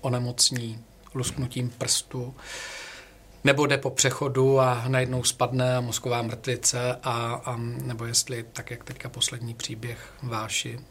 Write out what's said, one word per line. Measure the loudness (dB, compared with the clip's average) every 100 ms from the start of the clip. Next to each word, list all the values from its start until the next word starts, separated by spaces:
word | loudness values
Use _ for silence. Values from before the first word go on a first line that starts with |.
onemocní | 0 0 0 2 2 2 -4 -8 -12 -20 -10
lusknutím | -4 -4 -2 -4 -2 -4
prstu, | -2 0 0 -2 -8 -8 -10 -12 -12 -10 -12 -14 -16 -18 -20 -20 0
nebo | 4 6 6
jde | 4
po | 0
přechodu | 2 2 4 0 4 6 8
a | 6 4 2
najednou | 2 2 0
spadne | 0 2 2 4 2 2
a |
mozková | 0 -4 0 0
mrtvice, | 0 -4 -4 0 0 0 -2 -2
a, | -2 -2 -2 -4
a, | -4 -4
nebo | -4 -6 -6 -6
jestli | -2 -2 0 -6 -8
tak, | -12 -12
jak | -12
teďka | -12 -12 -10
poslední | -4 -4 -4 -8
příběh | -8 -8 -8 -8 -10 -14 -12
Váši | -6 -6 -2 -4 -4 -8 -14